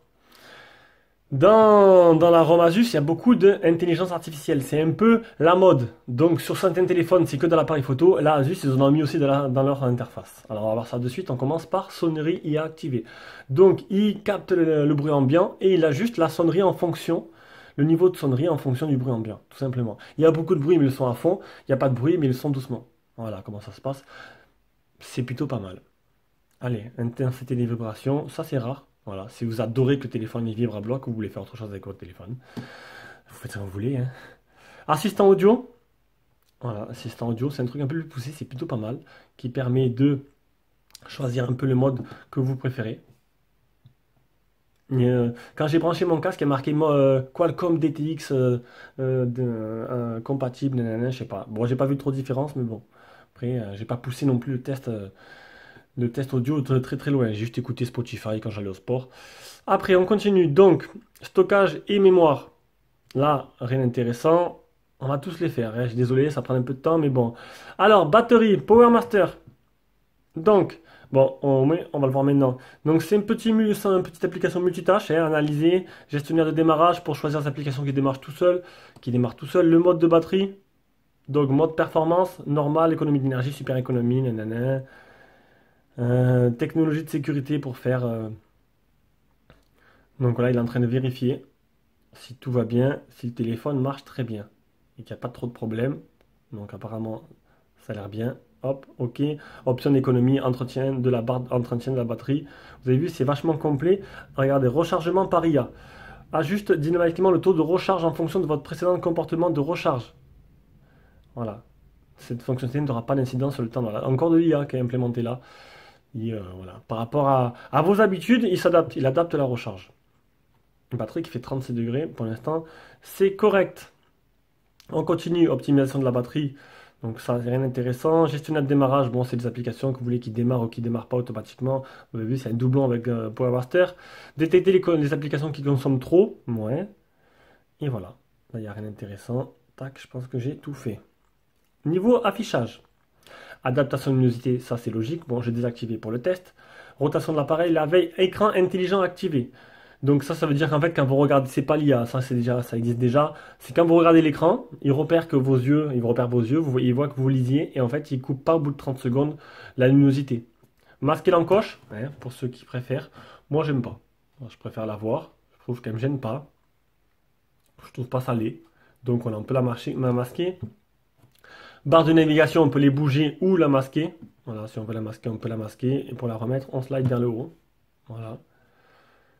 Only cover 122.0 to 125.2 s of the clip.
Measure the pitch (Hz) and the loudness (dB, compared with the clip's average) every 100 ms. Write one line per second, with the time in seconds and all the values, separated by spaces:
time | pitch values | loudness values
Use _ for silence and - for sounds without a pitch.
122 | 160 - 113 113 - 160 165 - - _ | -6 -8 -8 -8 -6 -6 -6 -18 -20 _
123 | - - 196 196 214 190 175 - - _ | -12 0 0 2 2 4 0 -4 -20 _
124 | _ _ _ _ _ _ _ _ - 160 | _ _ _ _ _ _ _ _ -8 -6
125 | 160 165 | -2 -2